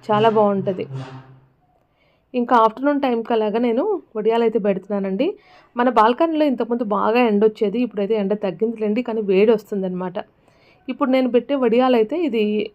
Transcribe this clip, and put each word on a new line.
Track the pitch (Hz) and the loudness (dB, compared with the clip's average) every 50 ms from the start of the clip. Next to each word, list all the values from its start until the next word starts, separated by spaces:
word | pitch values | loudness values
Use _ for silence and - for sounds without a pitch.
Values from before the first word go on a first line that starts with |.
| _ | _
చాలా | - 214 208 214 226 | 0 2 4 4 4
బాగుంటుంది. | 214 220 214 202 202 196 190 202 190 185 - 135 135 131 127 - - - - - - _ _ _ _ _ _ _ _ _ _ _ _ _ _ _ _ _ _ _ - | 4 4 2 2 2 0 -2 -4 -4 -6 -8 -10 -10 -12 -12 -12 -16 -20 -20 -20 -20 _ _ _ _ _ _ _ _ _ _ _ _ _ _ _ _ _ _ _ -4
ఇంకా | 254 240 233 262 233 220 | -4 -2 2 4 4 4
ఆఫ్టర్‌నూన్ | 220 220 226 262 285 294 277 277 | 4 2 0 -2 0 0 0 0
టైంకి | 262 240 226 226 - 240 | 0 -2 -2 -2 -2 -2
అలాగా | 220 214 214 202 226 | 0 0 0 0 0
నేను | 240 247 226 233 311 427 415 339 - _ _ | 0 0 0 0 0 -2 -2 -4 -6 _ _
వడియాలు | 220 208 220 226 233 233 | -4 -2 0 0 2 2
అయితే | 226 220 226 185 | 0 0 0 0
పెడుతున్నానండి. | 208 196 185 185 - 208 202 196 190 190 196 262 349 427 - _ _ - - _ _ _ | 0 -2 -2 -4 -6 -6 -4 -4 -4 -2 -2 -2 -2 -4 -6 _ _ -20 -20 _ _ _
మన | 240 247 254 | -2 0 2
బాల్కనీలో | 247 - 311 226 247 247 330 330 320 302 311 | 4 4 4 4 4 2 0 0 2 0 0
ఇంతకుముందు | 294 254 226 233 220 240 240 254 202 208 | 0 0 -2 -4 -4 -4 -4 -2 -2 -2
బాగా | 196 196 214 220 240 247 | 0 0 0 2 2 2
ఎండ | 233 208 202 208 | 2 2 4 2
వచ్చేది, | 220 214 - 226 202 190 233 | 2 2 0 -2 -2 0 -2
ఇప్పుడైతే | 247 240 - 196 202 196 226 | -4 -4 -2 -4 -2 -2 0
ఎండ | 220 202 190 208 208 - | -2 0 -2 -2 -2 -2
తగ్గిందిలేండి, | 196 175 160 220 226 226 214 214 208 208 220 247 | -6 -4 -2 -4 -4 -4 -4 -2 -2 -2 -2 -2
కానీ | - 220 226 214 | -4 -4 -4 -2
వేడి | 196 196 185 202 214 233 | 0 2 4 4 4 4
వస్తుందన్నమాట. | 214 214 - - 202 190 185 180 180 180 185 180 202 - _ _ _ _ _ _ _ _ _ _ _ _ - | 2 0 -6 -6 -4 -4 -4 -6 -6 -8 -8 -8 -10 -12 _ _ _ _ _ _ _ _ _ _ _ _ -12
ఇప్పుడు | 254 247 294 247 | -4 -4 -2 0
నేను | 254 262 262 254 | 2 0 0 2
పెట్టే | - 247 233 - 277 | 0 0 0 0 -2
వడియాలు | 277 254 240 208 240 254 262 254 240 | 0 0 2 2 4 2 4 4 2
అయితే | 220 214 285 330 359 | 2 0 0 -2 -2
ఇది | 294 214 233 214 208 214 214 202 - | -2 0 0 0 0 0 -2 -4 -6